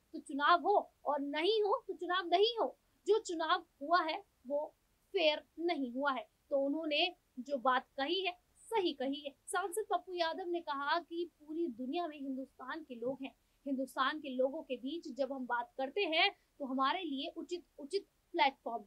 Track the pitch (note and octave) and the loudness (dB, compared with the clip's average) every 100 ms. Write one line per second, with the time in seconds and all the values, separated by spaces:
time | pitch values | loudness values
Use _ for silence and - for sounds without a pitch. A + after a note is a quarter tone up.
0 | _ D#4+ - C#4 D4 F4 E4+ G4+ - _ | _ -14 -6 2 6 6 6 4 2 _
1 | - C#4+ C#4+ D4+ F4+ A4 G4+ A#4+ - F4 | -2 -2 -2 0 4 4 4 0 -2 -6
2 | F4 F4+ E4+ F4 A4 A4+ C#4+ - _ _ | -2 -2 2 4 4 2 -2 -4 _ _
3 | - G#4+ G4+ E4 D#4+ F4 - - C#4+ F4 | 2 2 2 -2 0 0 -2 -10 2 2
4 | D#4+ F#4 - _ B3 C#4+ D#4 - _ _ | 2 -4 -10 _ -4 -4 -4 -10 _ _
5 | _ F#4+ D#4 D4+ - - E4+ D4+ B3 B3 | _ 2 4 2 -4 -2 0 0 -2 -2
6 | C#4+ B3+ - _ - C#4 C#4 D#4 D#4+ D4 | 0 -2 -6 _ -2 0 2 0 0 2
7 | F4+ - _ - C4 C#4+ B3+ B3+ - - | 2 -2 _ -16 -6 0 2 2 0 -4
8 | C#4+ F#4 F#4 - _ _ - A4+ F4 C#4 | -2 0 -2 -4 _ _ 0 2 2 0
9 | C4 D4 C#4+ - - F#4 G4 G4+ G#4 F4+ | -2 -4 -8 -12 -4 -2 -2 -4 -2 -2
10 | F#4 F4 E4 E4 F4 E4+ D#4+ C#4 C#4+ E4+ | -2 -2 -2 -2 -4 -4 -4 -4 0 0
11 | - E4+ E4+ _ D4+ D#4 E4+ A3 B3+ F4 | -2 -6 -8 _ -10 -6 -4 -4 -4 -4
12 | E4+ D4 C#4 C4 B3+ - B3+ D#4+ D#4 A#3 | -4 -6 -8 -8 -10 -12 -10 -10 -10 -8
13 | A#3+ C4+ C4+ - _ _ C#4 C4 C4 D4 | -6 -6 -10 -14 _ _ -4 -4 -2 0
14 | C4 D#4 C#4+ B3+ C4+ D#4+ D#4 B3 C4 E4 | 0 -2 -4 0 0 0 -6 -6 -6 -8
15 | D#4+ A#3+ C4 C4+ B3 A#3+ A#3+ - C4+ G4 | -6 -4 -4 -4 -2 -2 -2 -6 -4 0
16 | F4+ D#4+ G4 - _ - C4 C4+ C4+ F4 | 2 4 2 0 _ -10 -4 0 2 0
17 | E4 C4+ E4 E4 - F4 - - C#4 G4 | -4 -6 -8 -10 -8 -10 -10 -16 -6 -6
18 | - _ _ E4+ C#4 C4+ B3 A3+ | -6 _ _ 2 2 2 -6 -8